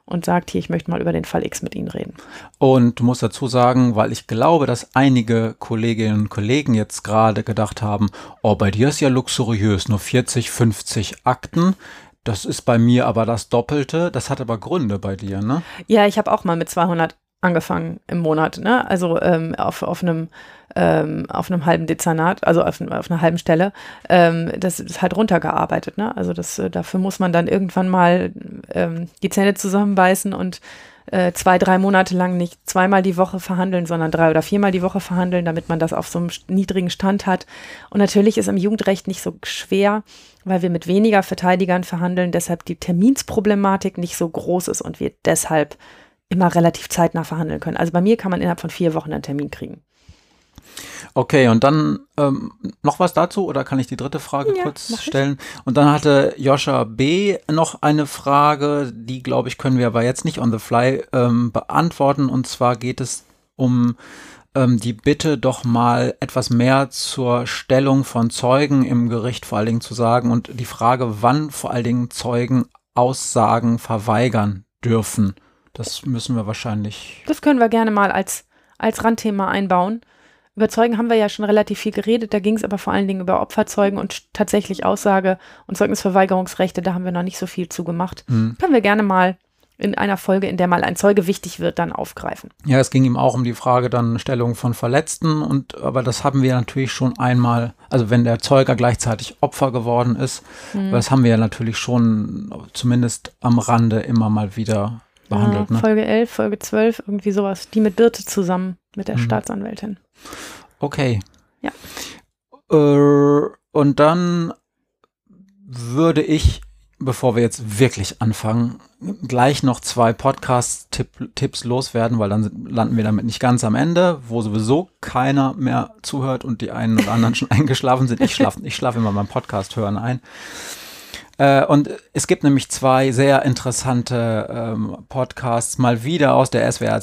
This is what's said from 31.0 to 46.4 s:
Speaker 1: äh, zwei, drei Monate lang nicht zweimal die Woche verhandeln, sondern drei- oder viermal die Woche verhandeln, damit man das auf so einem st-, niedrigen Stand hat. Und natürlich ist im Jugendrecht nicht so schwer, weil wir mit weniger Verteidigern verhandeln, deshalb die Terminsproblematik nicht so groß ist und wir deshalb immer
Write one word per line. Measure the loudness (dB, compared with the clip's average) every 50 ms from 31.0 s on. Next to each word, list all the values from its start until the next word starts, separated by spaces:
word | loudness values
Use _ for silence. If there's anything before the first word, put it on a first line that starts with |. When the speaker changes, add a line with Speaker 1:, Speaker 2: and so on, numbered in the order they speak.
| -12
Speaker 1:
äh, | -4 -2 0 0 0 0
zwei, | 0 2 4 4 4
drei | 6 4 4 4
Monate | 4 4 4 4 2 2 2
lang | 0 0 0 0
nicht | -2 -4 -4 -8 _ -10
zweimal | -4 0 2 2 4 4 4 2
die | 2 2
Woche | 0 0 0 -2 -8
verhandeln, | -6 -4 -2 -2 0 0 0 -2 -2
sondern | -2 -2 -2 -2 -2 0
drei- | 2 4 4
oder | 4 2 0
viermal | 0 0 2 2 2
die | 2 0 -2
Woche | -2 -2 -4
verhandeln, | -4 -2 -2 0 0 0 0 0 0
damit | 0 -2 -4 -4 -4
man | -2 -2
das | 0 -2 -2
auf | -4 -6
so | -4 -4 -4
einem | -4 -4
st-, | -6 -8 _
niedrigen | -2 0 0 0 0 -2 -2 -2 -2
Stand | -4 -2 0 0 0 0 0
hat. | 0 -2 -2 -2 _ -20 -20 -20 -20 -20 -20 -14 -4
Und | 0 2
natürlich | 2 4 4 4 4 4 4 2
ist | 0
im | 0 0
Jugendrecht | 0 0 0 0 0 0 0 -2 -2 -4 -8
nicht | -10 -8
so | -8 -10 -10 -10 -12
schwer, | -12 -10 -10 -6 -2 0 2 2 2 2 0 -4 _ -20 -20 -20 _ _ _ -4
weil | -2 -2 0 0
wir | 0
mit | -2 -2 -2
weniger | 0 2 4 4 4 4 4 2
Verteidigern | 0 -4 -2 2 2 2 2 2 0 0 -2 -2
verhandeln, | -4 -4 -2 -2 -2 0 0 -2 0
deshalb | 0 -2 -2 -2 -6 -6 -6
die | -10 -10
Terminsproblematik | -8 -4 -2 2 4 4 4 4 2 -2 -4 -2 0 2 2 2 2 2 0 0 0 -2 -4 -6 -6
nicht | -8 -6 -4
so | -4 -4 -4
groß | -4 -6 -4 -2 -2 -2 0 -2
ist | -4 -6
und | -6 -10 -8 -6
wir | -6 -8 -6 _ 0
deshalb | 0 0 0 0 0 0 0 0 -2 -4 _ -20 -20 -20 -20 -20 _ _ _ _ -4
immer | 0 2